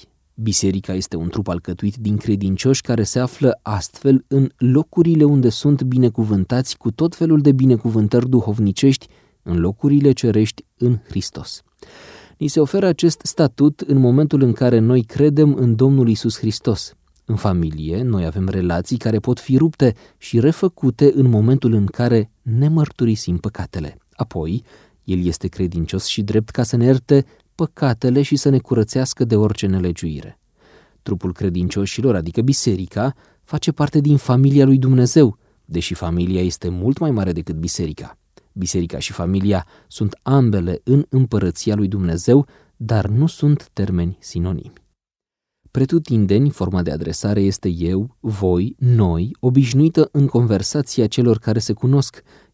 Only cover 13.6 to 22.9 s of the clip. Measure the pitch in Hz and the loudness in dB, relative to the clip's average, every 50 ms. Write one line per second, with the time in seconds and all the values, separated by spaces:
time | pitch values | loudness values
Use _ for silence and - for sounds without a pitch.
13.6 | 139 151 151 - - - 143 135 127 120 123 143 151 143 151 135 135 120 110 - | 2 2 0 -2 -2 0 2 4 4 4 4 2 2 2 2 2 2 2 2 2
14.6 | 127 123 120 113 110 117 127 127 113 - - - 143 151 143 147 151 147 135 - | 2 2 4 4 4 4 2 2 0 -2 0 2 2 2 4 4 4 4 4 2
15.6 | 127 120 113 110 131 135 139 135 123 117 110 - - 120 - - - 110 107 - | 2 0 2 2 4 4 4 4 4 2 2 0 -2 -4 -4 -4 -4 -4 -4 -2
16.6 | - 123 107 - - - - _ _ _ _ _ _ - 110 101 - 104 90 87 | -2 -2 -2 -2 -6 -12 -16 _ _ _ _ _ _ -6 -4 -2 0 0 0 0
17.6 | 82 78 76 76 78 78 85 104 127 123 110 95 87 80 80 98 92 92 92 95 | -2 -2 -4 -6 -6 -6 -4 -4 -2 -2 -2 -2 -2 -4 -4 -4 -4 -2 -2 -2
18.6 | 90 87 85 87 90 - 127 113 - 117 113 104 - 127 120 - - - 131 131 | -2 -2 -2 -2 -2 -4 -6 -4 -2 -2 -2 0 0 -2 -4 -4 -2 0 2 2
19.6 | 156 165 - - 139 120 107 - - - _ _ - - - 117 117 151 170 - | 2 2 2 2 2 2 2 0 -8 -20 _ _ -10 -2 0 2 2 2 2 0
20.6 | 196 180 - - - 127 113 - 143 139 - 143 135 123 117 107 107 120 131 135 | -2 -4 -2 -2 -2 -2 2 4 4 4 6 6 4 4 4 4 4 2 2 2
21.6 | - 117 113 107 101 92 - - 120 120 120 110 104 - _ _ _ 127 113 123 | 2 2 2 2 0 0 -2 -2 0 2 2 2 0 -2 _ _ _ -4 0 0
22.6 | 143 151 160 160 151 - | 2 2 2 2 0 -2